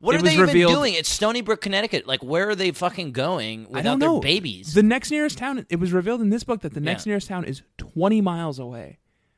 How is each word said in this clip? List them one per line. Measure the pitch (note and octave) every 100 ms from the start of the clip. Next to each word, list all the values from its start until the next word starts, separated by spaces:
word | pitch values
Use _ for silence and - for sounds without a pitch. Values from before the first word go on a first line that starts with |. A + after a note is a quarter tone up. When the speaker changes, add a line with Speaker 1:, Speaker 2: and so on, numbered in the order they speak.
Speaker 1:
What | F#3 -
Speaker 2:
it |
Speaker 1:
are |
Speaker 2:
was | F3
Speaker 1:
they |
even | - F#3+
Speaker 2:
revealed | F3 E3+
Speaker 1:
doing? | - - E3
It's | D#3
Stony | - G#3+ A#3+
Brook, | G#3 A3
Connecticut. | G3+ G3 A3 D#3 A#2+
Like, | C3 B2+
where | D#3+ G3+
are | G3+
they | F#3
fucking | D3 F3 F#3+ E3
going | B2+ D3 F3+ A2 A2 G#2+
Speaker 2:
I |
Speaker 1:
without | B2
Speaker 2:
don't | F3 C#4
Speaker 1:
their | D#4
Speaker 2:
know. | D4+
Speaker 1:
babies? | C3+ F#3 E3 F#2 A#2+
Speaker 2:
The | E3
next | G#3+ B3 -
nearest | D4+ D4+ -
town, | B3+ C4 -
it | E3+
was | F3+
revealed | F3+ F3+ A#3+
in | G#3
this | A#3
book | - A#3
that | D#3
the | C3
next | D3+ F#3 G#3+
Speaker 1:
Yeah. |
Speaker 2:
nearest | G3+ -
town | F#3 -
is | C#3 - -
twenty | - D#3 F#3+ A3
miles | F#3+ E3+ E3 C3
away. | B2 A#2 D2 C#3 _ _ _